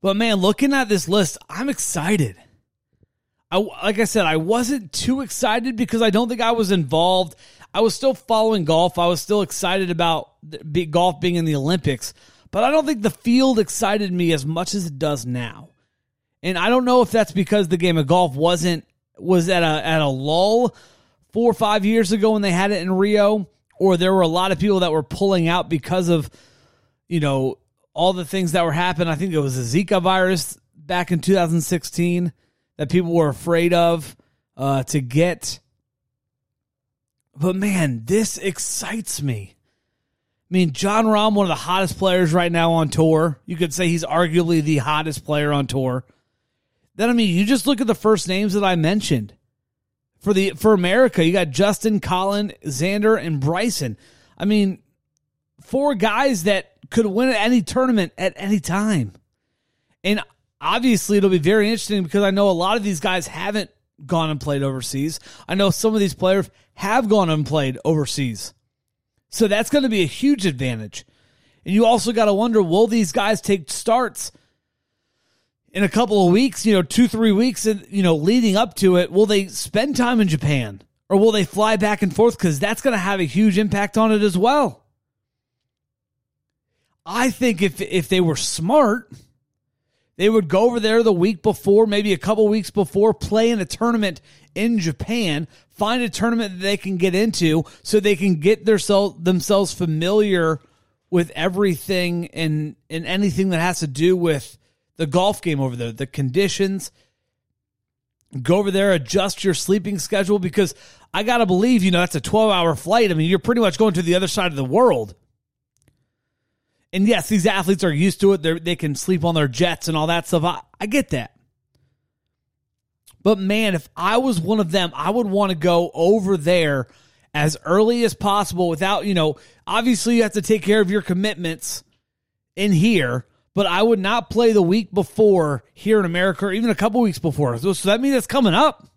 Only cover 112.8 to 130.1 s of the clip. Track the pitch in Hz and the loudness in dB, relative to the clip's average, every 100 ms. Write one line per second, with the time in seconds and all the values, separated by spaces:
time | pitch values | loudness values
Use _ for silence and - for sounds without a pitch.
112.8 | 165 220 220 160 160 185 - 240 214 156 | 0 2 2 2 2 0 0 2 2 2
113.8 | 220 175 170 180 185 - 180 143 131 151 | 2 2 0 0 0 -2 -4 -4 -2 2
114.8 | 247 143 104 - _ _ _ _ _ _ | 4 2 -2 -12 _ _ _ _ _ _
115.8 | _ _ _ _ _ _ _ _ _ _ | _ _ _ _ _ _ _ _ _ _
116.8 | _ 185 202 220 - 214 180 196 175 190 | _ 0 2 2 2 0 2 0 0 0
117.8 | 185 147 185 - 196 196 156 165 165 175 | 0 2 0 2 2 4 0 -4 -4 -4
118.8 | 156 143 - 185 165 165 147 117 175 160 | -4 -4 -2 0 2 0 0 0 -2 -2
119.8 | - 160 156 170 160 175 160 - - _ | -4 -2 0 -2 0 0 0 -4 -12 _
120.8 | 208 277 - 135 110 _ _ _ _ _ | -4 -2 -2 -6 -8 _ _ _ _ _
121.8 | _ _ _ _ _ _ _ _ _ _ | _ _ _ _ _ _ _ _ _ _
122.8 | _ _ _ _ 190 214 190 208 220 175 | _ _ _ _ 0 0 0 0 0 -2
123.8 | - - 180 226 262 196 165 214 180 185 | -6 -6 0 0 0 -2 0 0 0 0
124.8 | 175 165 156 220 220 196 202 180 170 170 | -2 -4 -4 -2 0 0 0 0 2 2
125.8 | 175 - 170 220 185 190 151 175 156 139 | 0 0 2 2 2 -2 2 2 2 -2
126.8 | 123 _ _ _ _ 151 151 151 - 180 | -4 _ _ _ _ -2 -2 -2 0 2
127.8 | 220 240 233 - 202 202 202 175 180 160 | 4 2 0 0 0 0 -2 -2 -2 0
128.8 | 190 196 196 185 156 139 - _ - 214 | -2 -2 -2 0 0 -2 -12 _ -6 -2
129.8 | 233 233 226 | 0 0 2